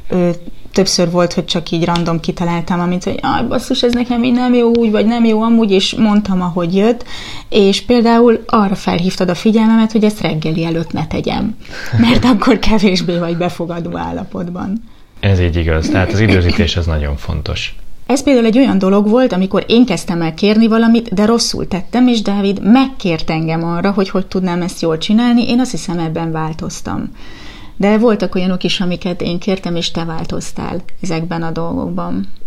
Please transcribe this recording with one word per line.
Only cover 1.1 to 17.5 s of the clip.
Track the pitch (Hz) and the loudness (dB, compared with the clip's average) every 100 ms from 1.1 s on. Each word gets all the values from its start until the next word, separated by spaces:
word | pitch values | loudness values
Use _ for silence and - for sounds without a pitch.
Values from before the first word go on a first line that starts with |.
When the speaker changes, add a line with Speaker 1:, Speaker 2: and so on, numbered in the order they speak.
Speaker 1:
volt, | 175 170 | 2 0
hogy | 175 160 | 0 -4
csak | 175 165 | -4 -2
így | 165 170 | -2 0
random | 170 170 165 | 0 0 -2
kitaláltam, | - 160 175 170 165 180 | -4 -4 -2 -2 -2 -2
amit, | 175 180 | -2 -2
hogy | 196 - | -4 -4
"Aj, | - - 240 | -2 -2 0
basszus, | 247 - 254 | -4 -2 0
ez | 240 | 2
nekem | 240 240 240 | 0 0 0
így | 247 | 2
nem | 247 247 | 2 2
jó | 247 233 233 | 4 4 4
úgy, | 233 | 2
vagy | 208 208 | 2 2
nem | 240 226 | 2 2
jó | 214 | 2
amúgy", | 226 226 220 | 4 4 4
és | 190 196 - | 2 0 0
mondtam, | 220 208 208 185 | 2 2 2 0
ahogy | 180 170 170 190 | 0 -2 0 2
jött, | 214 247 - - - - - | 2 0 -4 -12 -10 -12 -2
és | 220 196 196 | 2 4 2
például | - 247 226 233 240 226 - | 2 2 4 6 6 4 2
arra | 226 196 202 | 2 2 0
felhívtad | - - 180 - 185 | -2 -2 -2 -2 -2
a | 165 | 0
figyelmemet, | 220 220 220 226 220 | 2 4 4 4 4
hogy | 226 | 2
ezt | 208 208 | 0 0
reggeli | 165 151 156 160 165 | -4 -2 -2 -2 -2
előtt | 165 165 | -4 -4
ne | - 160 | -6 -6
tegyem, | - - - 214 - - - - 113 | -4 -4 -4 -4 -6 -12 -12 -4 2
mert | 233 240 247 | 4 4 4
Speaker 2:
<laughs> | |
Speaker 1:
akkor | 233 - 220 | 4 4 2
kevésbé | - 220 208 180 170 175 | 4 4 4 2 0 -2
vagy | 170 170 | -2 -2
befogadó | 175 170 175 170 170 175 | -2 -4 -8 -6 -6 -6
állapotban. | 165 170 185 190 175 180 196 214 - - - - | -6 -8 -8 -8 -8 -8 -6 -6 -8 -20 -20 -4
Speaker 2:
Ez | 101 95 | 0 2
így | 87 85 | 2 2
igaz, | 82 80 78 | 0 0 2
tehát | 95 90 | 0 0
az | 98 | 2
időzítés | 107 95 85 - 101 - | 4 4 4 2 0 0
az | 82 | -2
nagyon | 78 73 71 | -2 -2 -4
fontos. | - 78 71 | -4 -4 -4